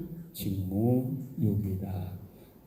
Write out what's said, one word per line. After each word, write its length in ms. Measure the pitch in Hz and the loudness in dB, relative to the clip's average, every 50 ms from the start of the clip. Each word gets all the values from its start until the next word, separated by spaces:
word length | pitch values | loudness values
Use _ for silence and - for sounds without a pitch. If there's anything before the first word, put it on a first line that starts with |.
| - - - - - - - | -4 -6 -8 -10 -12 -12 -8
직무유기다. 1800 | - - - 95 95 92 92 98 101 113 120 127 127 131 127 - - - - - - 123 104 101 104 104 95 95 90 98 98 95 92 92 92 - - - - - - - - - - - | -6 -2 -2 0 0 0 0 2 4 6 6 6 6 4 0 -2 -4 -6 -6 -2 0 2 2 2 2 0 0 -2 -2 -2 -4 -4 -4 -4 -6 -8 -10 -12 -16 -18 -20 -20 -20 -20 -20 -18